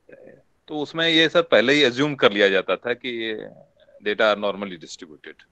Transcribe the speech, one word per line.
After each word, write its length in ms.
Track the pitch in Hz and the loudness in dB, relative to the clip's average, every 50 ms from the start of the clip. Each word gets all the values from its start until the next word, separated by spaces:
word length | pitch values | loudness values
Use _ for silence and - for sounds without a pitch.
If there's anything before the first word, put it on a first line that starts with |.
| _ _ - - - - - _ _ _ _ _ _ | _ _ -20 -20 -20 -20 -20 _ _ _ _ _ _
तो 120 | - 156 151 | -12 -8 -8
उसमें 300 | 143 - - 160 165 165 | -8 -6 -4 -2 -2 2
ये 200 | 160 160 165 156 | 2 2 2 4
सब 200 | - 175 165 - | 2 0 2 4
पहले 240 | - 107 113 127 143 | 2 4 4 4 4
ही 100 | 147 143 | 4 2
assume 320 | 123 120 127 143 151 139 | 2 2 0 -2 -2 0
कर 160 | - 139 113 | 2 2 2
लिया 180 | 101 104 101 98 | 4 4 4 4
जाता 260 | 95 92 90 - 92 | 4 2 0 -2 -4
था 180 | - - 120 120 | -4 -4 -6 -8
कि 300 | 120 - 127 120 113 113 | -6 -8 -10 -8 -8 -8
ये 260 | 110 107 107 104 101 - - _ _ _ _ _ _ _ _ 101 | -8 -8 -8 -12 -14 -18 -20 _ _ _ _ _ _ _ _ -6
data 280 | 104 107 98 110 107 104 | -4 0 2 2 2 2
are 100 | 101 107 | 0 -2
normally 320 | 101 95 98 104 95 87 | -4 -4 -6 -8 -10 -10
distributed, 680 | 80 - - - - 92 78 76 76 - 78 76 _ _ _ | -14 -16 -18 -18 -18 -18 -20 -20 -20 -20 -20 -20 _ _ _